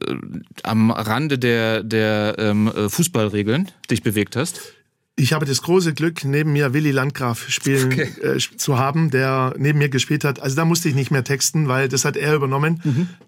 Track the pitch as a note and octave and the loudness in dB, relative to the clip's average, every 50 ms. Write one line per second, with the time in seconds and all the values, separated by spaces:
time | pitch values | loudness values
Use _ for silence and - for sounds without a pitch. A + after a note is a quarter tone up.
0 | - - - - - - - - - - - - - - A2 A2 A2 A2+ - - | -6 -6 -6 -6 -8 -10 -12 -12 -14 -16 -16 -10 -4 0 2 4 4 4 2 0
1 | A2 A2 G#2+ B2+ D3+ D#3 C#3+ B2+ B2 A#2+ A#2 A#2 A2+ A2 A2 A2 F#2 A2 A2 A2 | 0 -2 0 0 0 0 0 0 2 2 2 2 2 2 0 -2 -2 0 0 2
2 | A2 G#2+ G#2+ G#2+ G#2 G#2+ - - A2 G#2+ G#2 G#2 G#2+ G#2+ - - G#2 G2+ - - | 2 2 2 2 0 0 0 0 0 2 2 2 2 2 2 0 -2 0 0 0
3 | E3+ - - A#2 G#2+ G#2 G2 G#2 G2+ G#2 A#2 D#3 G3 - - _ - - C3 - | 0 0 0 0 0 0 0 -2 0 0 0 0 -2 -4 -8 _ -6 -4 -2 -2
4 | - A#2+ G2 G#2+ G2+ - - A#2 D3+ F3 - - - - - _ _ _ _ _ | 0 0 0 0 0 0 -2 -4 -4 -4 -6 -10 -16 -20 -20 _ _ _ _ _
5 | _ _ _ - C#3 A#2+ D#3+ D3+ D3 C#3 C3+ B2+ - - F3 F#3+ F3 E3 D3 - | _ _ _ 0 0 2 2 0 0 -2 -4 -2 0 2 2 2 2 2 0 0
6 | D3+ E3+ E3 - - C#3 C#3 D3 D#3 D#3 C#3+ D3 D3 C3+ A#2+ D3+ D#3 D3 C3+ C3+ | -2 -2 -2 -4 -4 -2 0 0 2 2 2 2 2 2 2 0 2 2 2 0
7 | C3 C#3+ - - C3+ A#2+ A#2 - - - - - - C#3 C#3 C3+ C3 C3 C3 C#3+ | 0 -2 -2 -2 -2 -2 -4 -4 -6 -6 -6 -4 0 0 2 2 2 2 0 0
8 | D3 - - - - C3+ C3+ C3+ B2 - - - - - C#3 A#2+ C3+ C#3 C#3+ D#3+ | -2 -4 -6 -4 -2 -2 0 -2 -2 -4 -6 -4 -2 0 0 2 2 0 2 0
9 | E3 D3+ C3 C3 C3 C3+ C3 C3 C3 B2+ C#3 - C3+ D3 D3+ D3 C#3+ C#3+ C3 B2+ | 2 2 2 0 0 0 0 0 0 -2 -2 0 0 2 2 2 2 2 0 0
10 | - - D3 D3 - D3 C3 - C#3+ C3+ C3 D#3 E3 D#3+ E3+ E3 E3+ E3 C3 C#3 | 0 0 -2 0 0 -2 -2 -2 -4 -4 -2 0 2 2 2 2 0 0 0 0
11 | C3+ - D3+ C3+ A#2+ - C#3 C3 - - - D#3+ D#3 C3 B2+ C3 C#3 C3 C3 C3 | 0 0 0 0 0 0 -2 -2 -2 0 0 0 0 2 2 2 0 0 0 0
12 | - D3 C#3+ - C#3+ D3 D3+ D3+ C#3 C3 C3+ C#3 D3 D#3+ E3+ E3 - D#3 B2 C3+ | 0 -2 -2 -2 0 0 0 2 0 0 0 0 0 0 0 0 0 0 0 0
13 | F3+ F3 - - - | -2 -2 -6 -12 -6